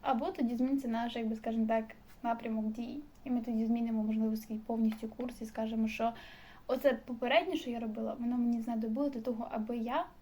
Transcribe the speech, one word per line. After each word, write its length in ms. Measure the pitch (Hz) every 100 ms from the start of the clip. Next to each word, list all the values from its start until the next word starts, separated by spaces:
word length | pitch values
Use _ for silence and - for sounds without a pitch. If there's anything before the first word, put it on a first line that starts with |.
Або 260 | - 240 311
тоді 300 | 359 240 240
зміниться 320 | 254 277 247
наш, 280 | 226 240 240
якби, 200 | 220 220
скажімо 300 | 226 226 220
так, 180 | 226 220 - - -
напрямок 440 | 240 233 240 220 214
дій. 340 | 220 233 285 302 -
І 60 | 269
ми 100 | 247
тоді 240 | 226 220
змінимо, 380 | 226 233 233 220
можливо, 340 | 214 220 220 220
свій 220 | - 214
повністю 500 | - 226 220 220 220
курс 340 | - 247 -
і 20 |
скажемо, 440 | 220 - 220 226 220
що 240 | - 226 233 - - - - -
оце 280 | 254 277
попереднє, 640 | 233 - 240 247 294 349 349
що 140 | 254
я 100 | 233
робила, 340 | 226 214 220
воно 220 | 220 240 247
мені 240 | 240 233
знадобило 480 | 226 226 226 220 285
для 120 | 254
того, 280 | 226 226 240
аби 260 | - 220 240
я 300 | 226 277 359 -